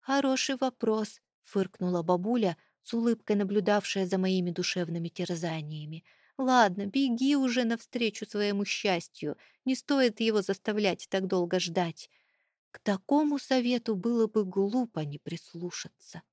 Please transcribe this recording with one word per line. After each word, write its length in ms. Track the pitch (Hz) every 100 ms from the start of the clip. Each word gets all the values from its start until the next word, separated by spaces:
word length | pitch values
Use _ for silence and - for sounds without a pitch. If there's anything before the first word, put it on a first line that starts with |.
Хороший 560 | - 277 269 262 - 269
вопрос, 640 | 262 - 220 220 214 - _ _
фыркнула 600 | - 202 185 - 180 180
бабуля, 540 | 165 180 190 247 196 160 _ _
с 120 | -
улыбкой 420 | 233 233 226 - 208
наблюдавшая 680 | 196 202 202 208 196 196 185
за 100 | 190
моими 320 | 185 190 180
душевными 580 | 170 180 - 165 170 170
терзаниями. 960 | - 175 175 170 160 151 151 151 160 _ _ _ -
Ладно, 480 | 262 254 214 185 202
беги 500 | 269 277 233 269 285
уже 280 | 262 240
навстречу 640 | 233 233 - 233 233 208 208
своему 380 | 208 208 202
счастью. 720 | 202 - 208 180 - - 151 - - _
Не 100 | -
стоит 460 | 262 - 277 247 220
его 200 | 226 214
заставлять 680 | 190 196 - 214 202 170 -
так 160 | 190 190
долго 340 | 185 175 185
ждать. 500 | 175 170 170 - - _ _ _ _ _ _
К 60 | -
такому 600 | - 190 - 285 302 285
совету 560 | - 262 240 247 233
было 320 | 208 226 240 220
бы 180 | 220
глупо 560 | 190 190 196 240 233 -
не 180 | 151 147
прислушаться. 1040 | - 165 - 170 175 - - _ - 165 -